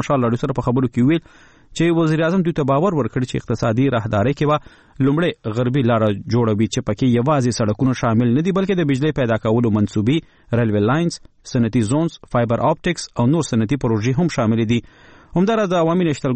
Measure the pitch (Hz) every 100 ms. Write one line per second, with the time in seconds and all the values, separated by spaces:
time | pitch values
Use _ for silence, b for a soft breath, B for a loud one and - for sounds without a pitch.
0 | - 139 120 117 - 131 123 123 131 117
1 | 127 165 b b b b b - 165 165
2 | 160 156 160 190 170 160 135 139 190 160
3 | 113 135 123 131 - 113 120 113 139 120
4 | 107 110 113 143 147 151 B B B B
5 | 139 147 175 - 117 107 123 139 120 113
6 | 110 98 - 113 113 104 110 - - 104
7 | 131 117 123 147 123 110 107 104 131 127
8 | 123 113 123 123 170 185 196 185 151 131
9 | 156 147 120 110 113 113 117 104 104 107
10 | 107 160 b b b 117 117 104 104 147
11 | 170 - - _ - 127 113 123 104 147
12 | 165 - - 123 117 117 120 160 185 165
13 | - - 117 165 139 117 110 139 127 107
14 | 110 131 175 - 110 113 110 120 B B
15 | B B B 170 196 226 202 180 160 180
16 | 165 139 139